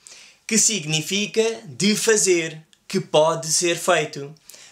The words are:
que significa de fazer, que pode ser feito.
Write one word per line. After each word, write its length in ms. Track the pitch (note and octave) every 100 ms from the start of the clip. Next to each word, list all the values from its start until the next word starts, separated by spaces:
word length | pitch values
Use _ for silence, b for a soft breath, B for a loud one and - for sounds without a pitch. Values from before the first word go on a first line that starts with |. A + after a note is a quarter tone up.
| B B B B
que 140 | B A3
significa 1040 | G#3 G#3 D3+ D#3 D#3 F#3+ G#3 A3+ A3+ A3+
de 300 | D#3 A#2+ G3
fazer, 680 | G#3 A3 G#3+ G3 F3 D#3+ D#3 - _ -
que 100 | G3
pode 480 | - D#3 D#3+ D#3+ D#3
ser 320 | - F3 E3+
feito. 560 | - E3+ D3+ D3 C#3+ D#3+ B B B